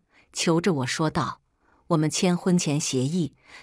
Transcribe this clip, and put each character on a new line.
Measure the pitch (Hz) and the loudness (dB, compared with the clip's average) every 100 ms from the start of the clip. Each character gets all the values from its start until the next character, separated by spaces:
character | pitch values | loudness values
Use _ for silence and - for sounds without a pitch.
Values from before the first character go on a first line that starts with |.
| _ _ _ | _ _ _
求 | - - 165 | -4 0 2
着 | 202 | 2
我 | 147 123 | 0 -2
说 | - 156 | -2 -2
道 | 156 123 - _ _ _ _ - | -2 -4 -8 _ _ _ _ -2
：“我 | 165 | 0
们 | 156 | 2
签 | - 185 175 | 0 0 2
婚 | 190 180 | 2 2
前 | 170 147 | 2 -2
协 | - 131 | -2 -2
议， | 131 180 143 _ _ - | 0 -2 -4 _ _ -20